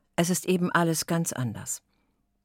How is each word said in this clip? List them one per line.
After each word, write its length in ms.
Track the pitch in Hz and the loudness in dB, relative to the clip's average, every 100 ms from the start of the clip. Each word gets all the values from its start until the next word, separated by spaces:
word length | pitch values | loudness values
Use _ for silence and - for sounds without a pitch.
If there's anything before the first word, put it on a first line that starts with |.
| _ - | _ 0
Es 140 | 170 | 2
ist 160 | 180 - | 0 2
eben 260 | 185 180 | 2 2
alles 360 | 170 165 160 - | 2 2 0 0
ganz 260 | 170 165 | -2 -2
anders. 480 | - 123 101 - - _ _ _ _ _ _ | -4 -4 -6 -8 -10 _ _ _ _ _ _